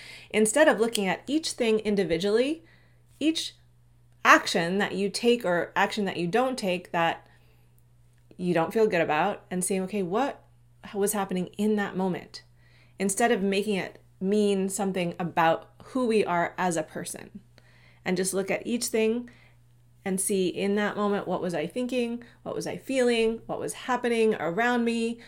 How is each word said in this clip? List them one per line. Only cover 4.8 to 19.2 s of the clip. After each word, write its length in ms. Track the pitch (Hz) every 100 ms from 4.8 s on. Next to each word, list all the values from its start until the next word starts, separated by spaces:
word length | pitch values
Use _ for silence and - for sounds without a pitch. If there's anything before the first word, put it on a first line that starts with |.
| 196 185
you 120 | 196
take 360 | - 240 240
or 260 | 175 175 139 -
action 280 | 208 220 190
that 100 | -
you 100 | 175
don't 320 | 214 262 262
take 320 | 190 180 -
that 380 | 175 165 - - - - - - - - - - _ - -
you 180 | 180
don't 180 | 165 165
feel 160 | 226 214
good 140 | 175
about, 420 | 156 147 185 - -
and 120 | 180
saying, 180 | 185 190
"Okay, 200 | 185 208
what 400 | 175 214 277 - - - - _ -
was 180 | 202 202
happening 360 | 208 190 185 180 -
in 180 | 214 208
that 200 | 196 185
moment?" 460 | 185 170 - - - - - - - -
Instead 320 | 196 - 240
of 120 | 226
making 320 | 196 196 208
it 260 | 190 - - - -
mean 480 | 190 214 202 196 190
something 440 | 190 196 190 175 175
about 520 | 175 170 165 160 - - -
who 200 | 262 247
we 180 | 214
are 300 | - 175 170 -
as 200 | 185 160
a 60 |
person. 580 | 156 - 175 - - - - - - - - - -
And 100 | 185
just 160 | 185
look 180 | 190 190
at 160 | 190 -
each 200 | 240 -
thing 420 | 220 220 240